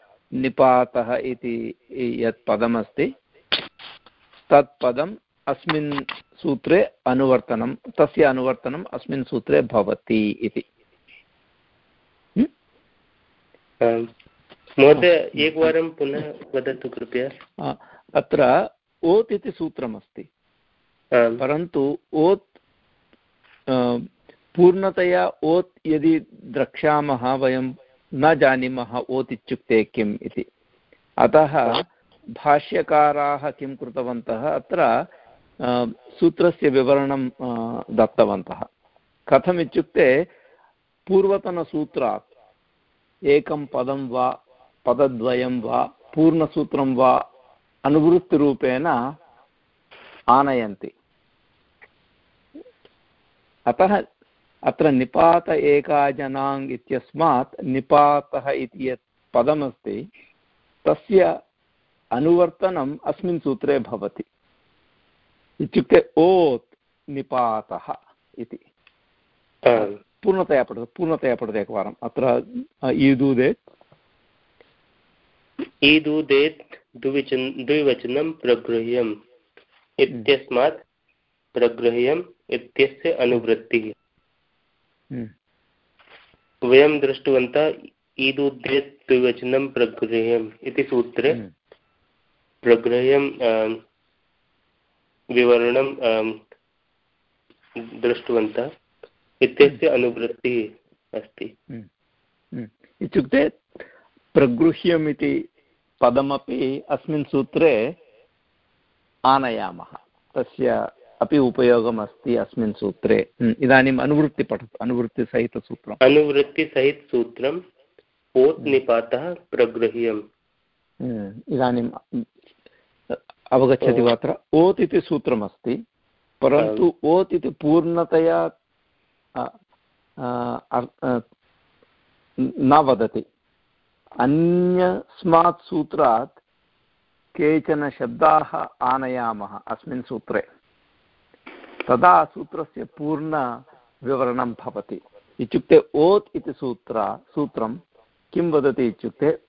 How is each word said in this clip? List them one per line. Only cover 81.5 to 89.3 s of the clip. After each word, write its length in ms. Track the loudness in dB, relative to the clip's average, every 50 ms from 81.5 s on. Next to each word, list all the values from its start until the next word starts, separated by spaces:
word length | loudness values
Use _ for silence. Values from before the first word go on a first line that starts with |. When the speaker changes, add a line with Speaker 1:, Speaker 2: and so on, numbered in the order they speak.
| -4
Speaker 2:
प्रगृह्यम् 680 | 0 0 0 0 0 -2 0 0 0 0 0 0 -2 -6 -10 _ _ _ -10
इत्यस्य 640 | -10 -10 -10 -6 -2 0 0 0 0 -4 -4 -4 -2
अनुवृत्तिः। 880 | 0 0 0 0 0 0 -2 -2 -4 -4 -2 -4 -4 -2 -4 -12 _ _ _ _ _ _ _ _ _ _ _ _ _ _ _ _ _ _ _ _ _ _ -14 -12
Speaker 1:
हम्म। 180 | -12 -12 -12 -16 _ _ _ _ _ _ _ _ _ _ _ _ _ _ _ -20 -20 _ _ _ _ _ _ _ -4 2 6
Speaker 2:
वयं 320 | 8 8 8 6 4 0
दृष्टवन्तः 760 | -2 -2 -4 -2 0 2 2 2 2 0 0 0 0 -2 -4 -8 -12 -20 _ _ _ _ _ -6
ईदुद्धे 640 | -4 -4 -2 -2 -4 -4 -4 -6 -6 -4 -2 -2
द्विवचनं 880 | -4 -6 -12 _ _ 0 2 2 2 2